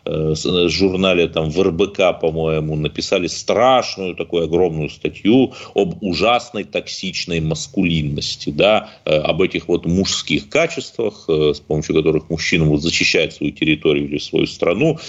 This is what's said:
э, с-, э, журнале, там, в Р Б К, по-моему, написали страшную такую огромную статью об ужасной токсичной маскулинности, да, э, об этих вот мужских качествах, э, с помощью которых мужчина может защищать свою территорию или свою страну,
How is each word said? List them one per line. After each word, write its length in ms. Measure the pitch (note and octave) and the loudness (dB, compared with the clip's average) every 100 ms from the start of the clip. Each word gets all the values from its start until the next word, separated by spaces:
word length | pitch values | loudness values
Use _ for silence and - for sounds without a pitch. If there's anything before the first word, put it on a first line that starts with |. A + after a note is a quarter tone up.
| E2+ | -6
э, 280 | D#2 D#2 | -2 0
с-, 120 | D#2 - | -2 0
э, 220 | F2+ F2 | 2 2
журнале, 600 | E2 F#2+ F#2 F#2+ F2 D#2+ | 2 2 2 2 2 2
там, 220 | E2+ D#2 | 0 -2
в 100 | E2+ | 0
Р 100 | F#2+ | 2
Б 180 | E2 G2+ | 2 0
К, 260 | - F2+ | 2 2
по-моему, 600 | - E2 D#2+ D#2+ D#2+ D#2 D2+ | 2 -2 0 0 0 -2 -2
написали 500 | D2 D#2+ - G2 E2+ | -4 -4 -2 -2 -2
страшную 880 | - - F#2+ B2+ B2+ - G2 F#2 | -4 -2 2 4 4 0 -6 -8
такую 300 | E2 E2 F2 | -8 -4 -2
огромную 440 | D#2+ E2+ F2+ D#2+ D2 | 2 2 2 0 -6
статью 640 | - D2+ - G2 C3 B2 - - | -4 -8 -2 4 4 4 -2 -6
об 280 | G2 F#2+ E2+ | 0 0 -2
ужасной 600 | G2+ E2 G#2+ A#2+ - G#2+ | -4 0 2 2 -2 -10
токсичной 760 | - F2+ - - F#2+ - - E2 | -6 -6 -8 -8 -8 -6 -4 -2
маскулинности, 1120 | D#2 D#2+ - G2 F2+ E2 D2 D2 - - - | -2 -4 -4 -2 0 0 -2 -4 -6 -6 -4
да, 400 | D2 F#2+ G#2+ - - | 2 4 2 0 -8
э, 120 | - D#2 | 0 0
об 260 | D2+ D#2+ | 2 0
этих 260 | F#2 E2 - | 0 -2 -2
вот 180 | F2 E2+ | -2 0
мужских 600 | F2+ F#2 - - D2 - | 0 0 -2 -2 -4 -2
качествах, 760 | D3 E3+ - - - G#2+ - - | -2 -2 -4 -10 -4 -4 -4 -2
э, 260 | D#2 D2+ | 0 2
с 60 | D2 | 0
помощью 340 | - D#2 - D#2+ | -2 -4 0 0
которых 340 | D#2 D#2 - | 2 0 -2
мужчина 340 | E2 - F2 D#2 | -4 -2 2 2
может 180 | D2 | 2
защищать 480 | E2 - - F2+ D#2 | 0 0 2 2 0
свою 180 | - D2 | -2 -6
территорию 520 | - D#2 D2+ D#2+ C#2+ C#2+ | -2 0 0 2 0 0
или 120 | D2 | -6
свою 280 | - D#2+ - | -2 0 0
страну, 520 | - E2+ F#2+ D#3+ D#3+ | 0 0 2 0 0